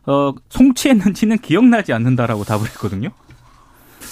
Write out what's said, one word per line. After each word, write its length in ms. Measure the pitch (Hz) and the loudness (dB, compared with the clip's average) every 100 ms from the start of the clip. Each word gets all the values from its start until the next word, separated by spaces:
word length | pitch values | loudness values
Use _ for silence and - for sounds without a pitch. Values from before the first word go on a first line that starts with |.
| - | -2
어, 260 | 139 139 135 _ | 0 0 -4 _
송치했는지는 880 | - 262 247 285 233 196 175 214 220 | 2 2 2 0 2 0 0 0 -2
기억나지 560 | - 170 247 233 170 | 0 2 4 4 0
않는다"라고 500 | 113 120 127 117 107 | -2 0 0 -2 -4
답을 220 | 101 104 113 | -4 -4 -4
했거든요. 420 | - 101 98 151 - _ - _ _ _ _ _ - - | -8 -8 -6 -8 -12 _ -20 _ _ _ _ _ -20 -20